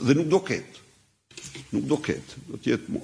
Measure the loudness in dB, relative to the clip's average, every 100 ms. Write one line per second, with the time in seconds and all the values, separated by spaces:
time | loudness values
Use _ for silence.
0 | 4 4 6 4 2 -4 -6 -16 -20 _
1 | _ _ _ -18 -16 -16 -6 -4 0 0
2 | 0 -4 -6 -16 -12 -6 0 0 -2 -6